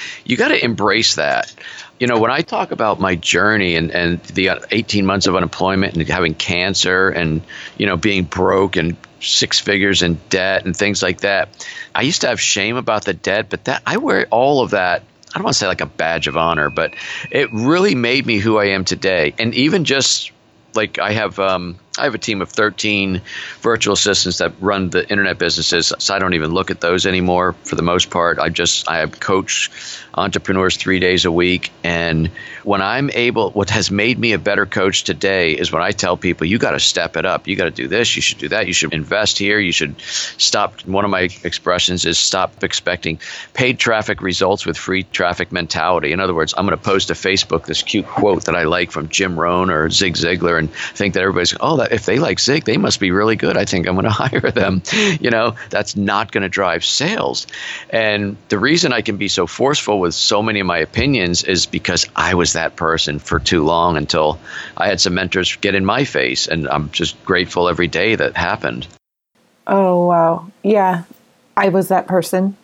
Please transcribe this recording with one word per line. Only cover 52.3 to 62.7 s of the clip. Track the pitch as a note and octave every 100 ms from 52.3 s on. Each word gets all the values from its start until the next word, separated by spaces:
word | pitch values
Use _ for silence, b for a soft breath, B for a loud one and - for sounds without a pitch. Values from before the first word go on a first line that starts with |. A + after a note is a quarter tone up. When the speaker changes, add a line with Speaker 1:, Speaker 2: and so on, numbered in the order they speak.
| G2
Speaker 1:
Zig, | - D3+
they | - -
must | G2+ -
be | F#2+
really | F#2 A2 A2
good. | - E3
I | G2
think | F#2+ F2
I'm | F#2
gonna | A2
<laughs> |
hire | A2 C3+ - -
them." | - F#2+ F#3 - A3 G#3 D#3+
You | A#2+
know, | A2+ A#2 A2+ B
that's | G2+ G#2 G2+
not | G2 G2+ G#2+
gonna | A2+ G2
drive | F#2 F#2 E2+ -
sales. | - D3+ - - B1+ - B B B B
And | A2+ A2 G#2 G2+ G2+ -
the | G#2
reason | A#2 E3 D#3+
I | A#2+
can | G#2 G2+
be | G2
so | - F2
forceful | - B2+ D3 - G#2
with | F2
so | - - G#2
many | A2 G#2
of | F#2+
my | E2+
opinions | D#2+ - C3 C3 F2 F2
is | - F2+ -
because | F#2 - F2 - -
I | E2 F2+
was | D#2
that | E2 E2